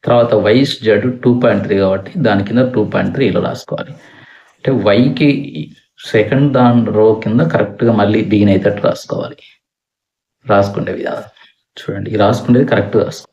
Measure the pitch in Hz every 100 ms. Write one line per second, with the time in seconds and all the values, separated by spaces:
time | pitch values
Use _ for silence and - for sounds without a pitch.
0 | - 120 113 107 101 120 143 - 110 101
1 | 127 123 123 120 117 101 101 98 95 95
2 | - 185 117 101 101 117 127 - 104 -
3 | - 139 120 87 - - - - - -
4 | - - - - _ _ - 127 104 104
5 | 131 120 147 139 - 151 - - _ _
6 | - 113 107 135 143 127 123 120 107 104
7 | 110 110 107 117 165 - 104 - 117 104
8 | 101 110 95 104 101 95 - - - -
9 | - - 87 - _ _ _ _ _ _
10 | _ _ _ _ - 101 98 - - 92
11 | - - - _ _ _ _ - - 101
12 | 101 107 101 123 - 123 147 - - 113
13 | - - -